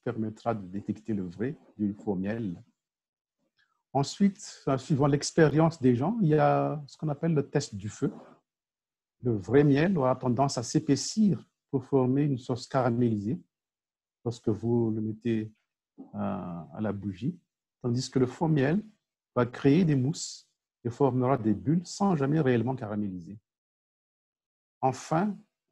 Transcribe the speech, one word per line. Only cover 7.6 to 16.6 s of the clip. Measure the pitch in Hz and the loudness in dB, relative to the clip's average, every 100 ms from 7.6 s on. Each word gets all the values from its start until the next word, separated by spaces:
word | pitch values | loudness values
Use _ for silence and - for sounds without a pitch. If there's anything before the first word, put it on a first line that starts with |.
| - 101 | -2 -8
du | 104 | -10
feu. | - 143 - - - _ _ _ _ _ _ _ _ | -4 -4 -4 -16 -20 _ _ _ _ _ _ _ _
Le | 123 107 | -2 -2
vrai | 95 135 | 2 4
miel | 147 139 175 180 | 6 4 2 2
aura | 127 127 | 2 0
tendance | 131 117 139 - | 0 2 0 0
à | |
s'épaissir | 117 151 - 131 - 220 208 123 - _ _ | -2 -2 2 0 0 2 2 2 -6 _ _
pour | 135 | -6
former | - 139 127 139 | 0 2 2 2
une | 147 127 | 0 -2
sauce | - 117 - | -4 -8 -2
caramélisée | 135 123 117 120 107 101 175 - _ _ _ _ _ _ _ | 0 2 2 2 0 -2 -6 -10 _ _ _ _ _ _ _
lorsque | - - - | -10 -4 -4
vous | 104 117 120 113 | -2 0 0 0
le | 110 | -2
mettez, | 110 107 117 110 110 - _ _ _ - | -6 -6 -2 -2 -4 -14 _ _ _ -20
euh, | - - | -14 -8
à | 101 95 92 85 | -6 -6 -8 -12